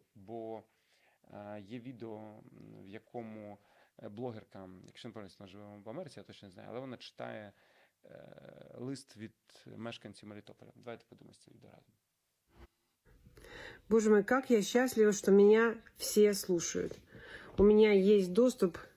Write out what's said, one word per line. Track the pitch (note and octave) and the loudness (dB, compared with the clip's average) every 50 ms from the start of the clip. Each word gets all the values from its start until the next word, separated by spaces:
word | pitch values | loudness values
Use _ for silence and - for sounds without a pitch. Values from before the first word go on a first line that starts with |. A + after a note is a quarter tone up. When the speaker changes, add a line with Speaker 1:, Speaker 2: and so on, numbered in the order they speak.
| _ _ _ | _ _ _
Speaker 1:
бо, | G#2+ F#2+ F#2+ A2+ A#2 A2+ A2+ A2+ A2 - _ _ _ _ _ _ _ _ _ _ _ _ _ - | -20 -20 -16 -14 -14 -12 -12 -14 -16 -16 _ _ _ _ _ _ _ _ _ _ _ _ _ -20
е, | G#2 G#2 G#2 G#2 G#2+ | -18 -16 -16 -16 -16
є | G2+ F#2+ A#2 B2+ | -16 -16 -16 -16
відео, | A2+ C3 C3 A2 A#2 A2+ G#2+ G#2+ G#2+ G#2+ G#2+ A2 - - - | -16 -18 -16 -16 -14 -14 -14 -14 -16 -18 -20 -20 -20 -20 -20
м, | A2 G#2+ G#2+ G#2+ G#2 G2+ | -20 -20 -20 -20 -20 -20
в | F#2+ | -20
якому, | G2 A2 - _ - B2 A#2 A2 A2 A2 G#2+ G#2 G2+ G2+ _ _ _ _ _ _ _ - - | -20 -20 -20 _ -14 -14 -14 -14 -16 -16 -16 -18 -18 -20 _ _ _ _ _ _ _ -20 -20
е, | A2 | -18
блогерка, | G#2 A2 B2+ B2+ A2+ G#2+ - _ - G#2 F#2+ F#2 F#2 F#2 F2+ | -14 -12 -12 -12 -12 -14 -18 _ -20 -20 -20 -20 -20 -20 -20
якщо | F#2 - - - A#2+ | -20 -20 -20 -20 -18
не | G2 | -16
помиляюсь, | A2 G#2 F#2+ - _ | -16 -18 -18 -20 _
вона | G#2 F#2+ | -20 -20
живе | F2+ G#2 G#2 G#2 G#2 G#2 | -20 -20 -20 -20 -20 -20
в | G2 A2 | -18 -16
Америці, | A2+ D#3+ F#3 D3 - A2 | -16 -14 -16 -16 -18 -20
я | G2 | -20
точно | - - - - G2 | -20 -20 -20 -20 -20
не | |
знаю, | F2 G#2 G#2 G2+ | -20 -20 -18 -16
але | G#2 A#2+ | -14 -14
вона | C3+ C3+ A#2+ - | -14 -14 -16 -16
читає, | - - - - B2 A#2+ A#2 A2 G#2 G2+ - _ _ _ _ _ _ _ _ _ _ | -18 -20 -16 -14 -14 -14 -14 -16 -18 -20 -20 _ _ _ _ _ _ _ _ _ _
е, | - - - - - - - - - - - - - - A#2+ | -20 -20 -20 -20 -20 -20 -20 -20 -20 -20 -20 -20 -20 -18 -16
лист | A#2+ C3 C#3 B2+ - _ - G#2 | -14 -12 -12 -14 -16 _ -20 -18
від | G#2+ G#2+ - _ _ _ _ - _ | -18 -18 -20 _ _ _ _ -20 _
мешканців | - G#2+ G#2 A2 A#2 A2+ A2 - G#2+ G2 - - G#2 | -20 -18 -14 -14 -14 -14 -14 -18 -20 -20 -20 -20 -20
Мелітополя. | G#2 G#2 G2+ - - _ - A2 _ | -20 -20 -20 -20 -20 _ -20 -20 _
Давайте | A2+ G#2+ A#2+ A#2 A2+ _ | -20 -18 -18 -18 -18 _
подивимось | _ - G2+ - - B2 _ | _ -20 -20 -20 -20 -20 _
це | _ _ | _ _
відео | - _ - - | -20 _ -20 -20
разом. | - - _ _ _ _ _ _ _ _ _ _ _ _ _ _ _ - - _ _ _ _ _ _ _ _ _ _ _ _ - _ - - - - - - - - - _ - | -20 -20 _ _ _ _ _ _ _ _ _ _ _ _ _ _ _ -20 -20 _ _ _ _ _ _ _ _ _ _ _ _ -20 _ -20 -20 -20 -20 -20 -18 -20 -20 -20 _ 0
Speaker 2:
Боже | G3+ A3+ G#3+ G#3+ | 0 2 4 4
мой, | G#3+ G#3 G3 | 4 4 4
как | - B3 C4 C4 - | 2 -2 -2 0 2
я | B3 G#3+ | 2 2
счастлива, | F#3+ - - A#3+ B3+ B3+ - A3+ G#3+ G#3 | 2 0 0 0 0 0 2 2 2 2
что | G3+ G3+ - - | 2 0 2 4
меня | F#3+ G3+ G3+ G#3 G#3+ A3 A3+ A#3 A3 A3+ - - _ - | 6 8 8 8 8 6 4 2 0 -4 -10 -20 _ -12
все | - - - G#3 G#3 G#3 G3+ | -10 -2 2 4 4 4 2
слушают. | G3 - - F3+ E3+ D#3+ - - - - - - - - _ - - - - - - - - - - | -2 -4 -2 -2 -2 -2 -4 -6 -6 -6 -8 -10 -14 -18 _ -20 -20 -20 -20 -20 -20 -20 -8 0 4
У | F#3+ | 6
меня | G#3 G#3+ G#3+ A3 G#3+ | 6 8 8 6 6
есть | G#3 G3 F#3+ G3 G#3+ G#3 F#3+ F3 F3+ | 6 4 6 6 4 4 4 2 2
доступ | A3 B3 B3+ A#3 - G#3 F3+ - - - - _ | 2 2 2 2 2 -2 -2 -2 -6 -14 -20 _